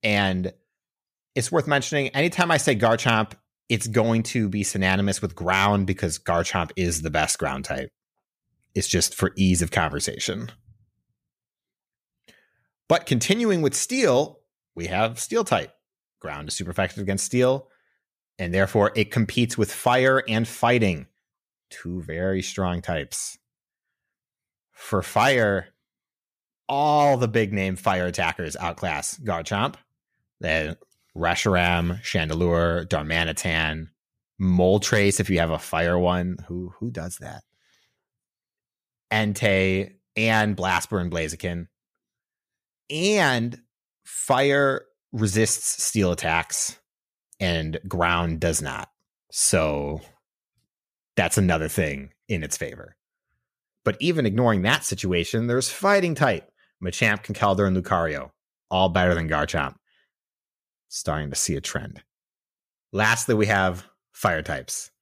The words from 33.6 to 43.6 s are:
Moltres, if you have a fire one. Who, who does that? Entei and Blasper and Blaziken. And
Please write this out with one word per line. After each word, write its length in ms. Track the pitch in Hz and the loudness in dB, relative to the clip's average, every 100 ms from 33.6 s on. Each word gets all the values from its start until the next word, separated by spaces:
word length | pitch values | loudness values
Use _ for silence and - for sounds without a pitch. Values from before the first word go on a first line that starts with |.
| 80 78 80 _ _ _ _ _ | -2 -4 -10 _ _ _ _ _
Moltres, 800 | 95 90 92 101 - 110 101 - | 2 4 6 4 4 4 4 2
if 100 | 98 | 0
you 100 | 90 | 2
have 100 | 82 | 2
a 80 | 80 | -2
fire 400 | - 82 85 90 | -4 -2 0 2
one. 380 | 90 90 90 90 92 | 2 2 -2 -8 -10
Who, 260 | 90 90 - | -10 -10 -10
who 140 | 120 | -10
does 260 | 120 82 - | -8 -12 -12
that? 240 | 73 73 _ _ _ _ _ _ _ _ _ _ _ _ _ _ _ _ _ | -16 -18 _ _ _ _ _ _ _ _ _ _ _ _ _ _ _ _ _
Entei 840 | 110 107 98 110 95 95 92 95 _ _ - | 0 0 0 2 4 4 2 -2 _ _ -2
and 400 | 113 110 107 95 | 2 2 2 0
Blasper 440 | 92 90 - 104 | 0 0 0 -2
and 100 | 87 | -2
Blaziken. 560 | 85 80 85 90 87 85 _ _ _ _ _ _ _ _ _ _ _ _ | -2 -4 -6 -6 -6 -10 _ _ _ _ _ _ _ _ _ _ _ _
And 720 | 151 185 208 156 123 117 120 | -2 2 4 4 2 -2 -6